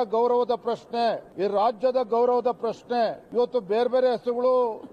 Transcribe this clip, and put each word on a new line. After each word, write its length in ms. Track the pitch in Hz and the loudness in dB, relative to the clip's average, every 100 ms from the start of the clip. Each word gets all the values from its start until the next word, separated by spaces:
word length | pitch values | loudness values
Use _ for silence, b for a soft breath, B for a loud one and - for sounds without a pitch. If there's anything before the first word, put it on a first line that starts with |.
ಗೌರವದ 500 | 233 220 240 240 233 | 0 0 2 2 0
ಪ್ರಶ್ನೆ, 500 | 233 160 - - 233 233 151 - - | -2 -2 -6 -6 -2 -2 -2 -6 -4
ಈ 40 | 196 | -2
ರಾಜ್ಯದ 480 | 196 226 214 254 254 | 2 0 0 0 0
ಗೌರವದ 480 | 226 226 247 247 240 | 0 2 2 2 0
ಪ್ರಶ್ನೆ. 800 | - 226 - - 240 214 143 - | -2 -4 -6 -4 -2 0 -2 -6
ಇವತ್ತು 280 | 214 240 247 | -2 0 -2
ಬೇರೆ 280 | 185 220 247 | -2 0 2
ಬೇರೆ 220 | 254 254 | 2 2
ಹೆಸರುಗಳು 720 | 226 247 240 254 254 240 214 - | 0 -2 -2 2 2 0 -4 -14